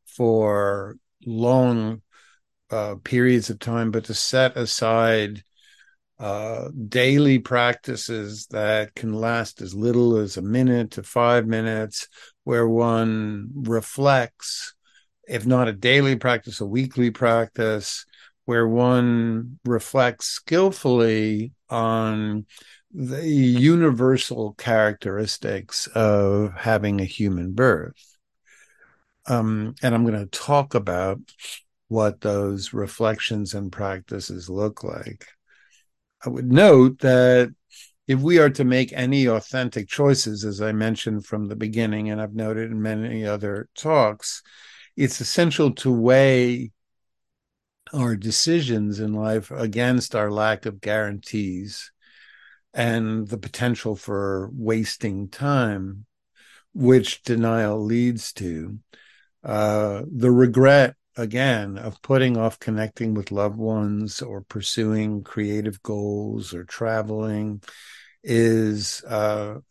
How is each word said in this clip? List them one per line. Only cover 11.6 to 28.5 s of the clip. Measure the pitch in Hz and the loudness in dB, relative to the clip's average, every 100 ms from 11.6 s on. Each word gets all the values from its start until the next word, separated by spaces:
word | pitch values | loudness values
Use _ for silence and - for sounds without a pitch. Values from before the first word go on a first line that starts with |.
| 113 110 110 - - - - _ | -2 -4 -6 -10 -14 -18 -20 _
where | - 120 117 | -2 0 2
one | 113 117 113 110 110 107 104 104 | 2 2 2 0 -2 -6 -8 -10
reflects, | 143 113 113 - - 139 135 117 _ - - - - _ _ _ _ - | -10 -4 -4 -4 0 2 2 0 _ -12 -12 -14 -18 _ _ _ _ -8
if | 123 113 | -4 2
not | 127 117 | 2 2
a | |
daily | 101 123 139 139 120 | 0 4 4 4 0
practice, | 127 120 - 104 | 0 -2 -4 -10
a | 101 | -4
weekly | 117 131 127 120 | -4 -2 0 0
practice, | 110 120 117 110 - 110 107 98 - - _ - _ | 2 2 2 0 -2 -2 -2 -6 -12 -14 _ -20 _
where | - 117 113 | -2 0 2
one | 117 123 127 120 117 117 113 120 131 | 2 4 4 2 0 -2 -4 -8 -10
reflects | 120 113 - 139 123 117 - | -4 -4 0 0 2 0 -8
skillfully | - - 165 190 190 135 123 113 110 107 107 113 - - | -10 -2 2 2 0 0 2 2 2 0 -2 -6 -12 -6
on | 117 113 113 110 107 107 107 104 - - - _ | -2 0 0 -2 -2 -4 -6 -8 -18 -20 -20 _
the | 185 127 135 160 | -10 -8 -6 0
universal | 147 127 123 139 170 160 117 127 127 - 120 104 | 4 4 6 6 6 4 4 2 2 -2 -6 -8
characteristics | - - 113 107 101 101 98 107 - 110 98 - - - | -6 0 2 2 0 -6 -4 -6 -6 -6 -6 -8 -10 -4
of | 117 107 101 98 101 104 | 0 2 4 2 2 -2
having | 90 117 110 104 101 | -4 0 0 0 -2
a | |
human | 95 - 104 90 90 | -4 -4 -2 -2 -4
birth. | 101 127 82 82 - _ _ _ _ _ | 2 2 2 -2 -16 _ _ _ _ _